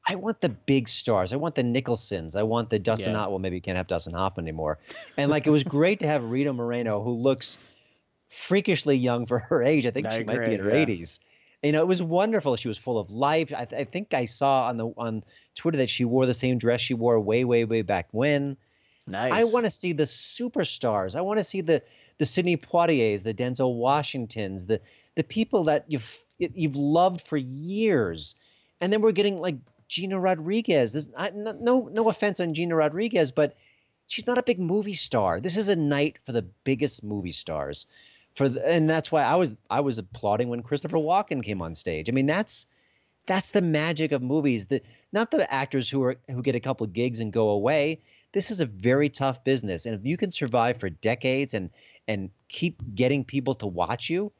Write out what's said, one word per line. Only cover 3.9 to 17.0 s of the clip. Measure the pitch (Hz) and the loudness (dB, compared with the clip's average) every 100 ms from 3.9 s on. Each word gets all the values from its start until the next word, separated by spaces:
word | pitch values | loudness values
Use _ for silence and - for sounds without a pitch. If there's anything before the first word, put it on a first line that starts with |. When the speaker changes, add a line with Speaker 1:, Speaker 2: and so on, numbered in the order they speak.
| 87 - | -4 -4
Speaker 1:
Hoffman | 87 95 92 | -2 -2 -2
anymore. | 82 78 78 76 - - - - | -8 -4 -4 -4 -8 -18 -10 -2
And, | 143 | 2
like, | 151 151 | 2 4
it | |
was | 151 | 4
great | 139 143 170 202 | 4 2 2 2
to | 151 | 0
have | 151 117 | 0 0
Rita | 123 143 | -2 -2
Moreno, | 127 117 120 117 104 | -2 -4 -2 -2 -2
who | 110 | -2
looks | 120 131 131 - - - _ _ _ _ _ _ | 0 2 0 -4 -12 -18 _ _ _ _ _ _
freakishly | - - 196 196 170 151 135 | -18 0 0 2 0 2 2
young | 123 120 117 | 2 0 0
for | 120 | -2
her | - 160 | 0 2
age. | 120 156 120 | 4 4 2
I | |
think | 127 110 | -2 -2
Speaker 2:
I | 113 | -4
Speaker 1:
she | |
might | 107 120 | -2 -2
be | |
Speaker 2:
agree, | 113 | 0
Speaker 1:
in | 107 | 0
her | 101 | 2
Speaker 2:
yeah. | 127 | 2
Speaker 1:
eighties. | 151 92 82 - _ _ _ _ | 2 -2 -6 -16 _ _ _ _
You | 147 | 0
know, | 151 | 2
it | 175 | 2
was | 185 | 2
wonderful. | 165 175 214 220 147 120 | 2 2 2 2 0 0
She | 123 | -2
was | 104 | -6
full | - 117 | -4 -4
of | 95 | -4
life. | 107 139 160 156 143 | -2 2 2 0 -6
I, | |
th-, | 120 120 | -8 -6
I | 139 | -6
think | 175 208 | -6 -2
I | 139 123 | -2 -2
saw | - 139 135 120 | 0 2 4 2
on | 117 | -2
the, | 113 - | -6 -6
on | 117 110 - - _ | -6 -6 -10 -20 _
Twitter | - 165 156 | -4 -2 0
that | 127 | 0
she | - | 0
wore | 123 127 127 | 2 4 2
the | |
same | 117 127 123 | 2 0 2
dress | 117 120 | 2 0
she | - | 0
wore | 123 | 0